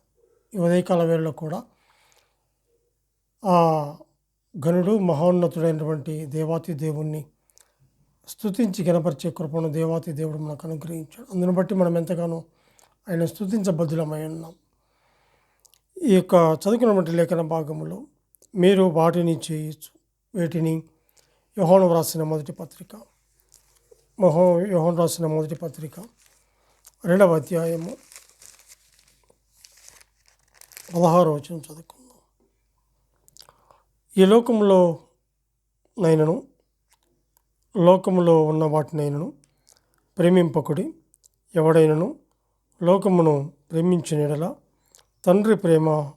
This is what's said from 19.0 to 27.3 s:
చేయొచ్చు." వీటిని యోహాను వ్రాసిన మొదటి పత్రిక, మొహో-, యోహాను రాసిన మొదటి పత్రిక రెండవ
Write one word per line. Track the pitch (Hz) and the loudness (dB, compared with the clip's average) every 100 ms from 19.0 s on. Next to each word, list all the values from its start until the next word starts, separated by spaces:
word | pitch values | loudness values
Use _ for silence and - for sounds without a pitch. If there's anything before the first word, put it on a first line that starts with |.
| 165 170 170 160 - | 0 2 -2 -2 -6
చేయొచ్చు." | 156 156 151 - _ _ _ _ 208 | -10 -10 -14 -20 _ _ _ _ -8
వీటిని | 170 170 160 160 160 _ _ _ _ _ _ - | -6 -4 -4 -4 -8 _ _ _ _ _ _ -2
యోహాను | 175 190 185 | 4 6 6
వ్రాసిన | 165 160 160 | 2 -2 -4
మొదటి | 156 156 147 | -6 -6 -8
పత్రిక, | - 170 - 180 208 - _ _ _ _ _ _ _ _ _ _ - | -16 -18 -20 -20 -20 -20 _ _ _ _ _ _ _ _ _ _ 0
మొహో-, | 180 156 180 170 202 | 2 4 2 2 0
యోహాను | 180 165 170 | 0 0 0
రాసిన | 170 - 160 | -2 -2 -4
మొదటి | 156 156 | -4 -6
పత్రిక | 160 165 135 151 - 233 _ _ _ _ _ _ _ _ _ | -8 -12 -14 -18 -18 -20 _ _ _ _ _ _ _ _ _
రెండవ | 175 185 190 | 0 4 4